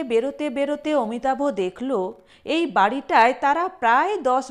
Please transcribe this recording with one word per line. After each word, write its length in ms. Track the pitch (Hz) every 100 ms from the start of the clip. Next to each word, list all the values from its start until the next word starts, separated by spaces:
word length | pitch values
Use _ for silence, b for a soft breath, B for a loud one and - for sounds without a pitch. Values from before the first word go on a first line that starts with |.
বেরোতে 420 | 294 226 262 277 302
বেরোতে 420 | 254 285 294 302 302
অমিতাভ 440 | 214 240 262 262 285
দেখল, 400 | 208 185 - 254 233 185 - b b -
এই 180 | 311 339
বাড়িটায় 680 | 208 202 269 - 294 233
তারা 300 | 247 277 302 359
প্রায় 460 | - 233 247 349 415
দশ 280 | 254 254 262